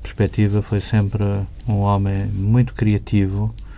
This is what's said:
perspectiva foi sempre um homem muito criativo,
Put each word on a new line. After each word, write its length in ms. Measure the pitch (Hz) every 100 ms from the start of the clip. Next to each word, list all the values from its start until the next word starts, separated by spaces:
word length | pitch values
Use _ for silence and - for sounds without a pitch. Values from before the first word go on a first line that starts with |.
perspectiva 640 | - - 98 - 104 104
foi 180 | - 101
sempre 420 | - 107 101 107 101 101 95 - -
um 120 | 101
homem 460 | 101 101 98 98 98
muito 460 | 98 101 120 123
criativo, 840 | - 107 104 - 104 95 98 110 - -